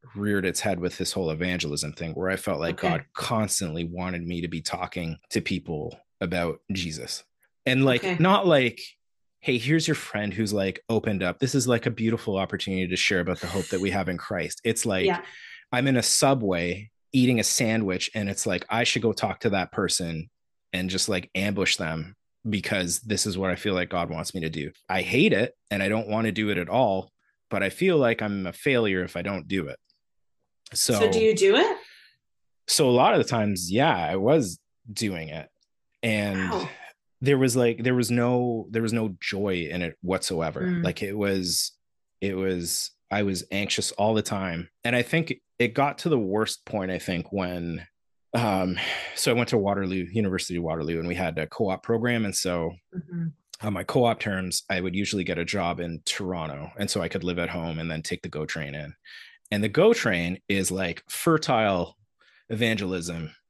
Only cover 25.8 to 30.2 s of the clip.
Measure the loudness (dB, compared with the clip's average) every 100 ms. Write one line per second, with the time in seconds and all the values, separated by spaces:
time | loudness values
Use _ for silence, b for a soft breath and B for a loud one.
25.8 | 0 0 0 0 0 0 0 0 0 2
26.8 | 4 2 -2 _ _ _ _ -2 -2 0
27.8 | 4 4 4 2 0 -2 -4 -2 2 4
28.8 | 4 0 -2 -4 -4 -6 -4 -4 -4 -10
29.8 | _ _ _ _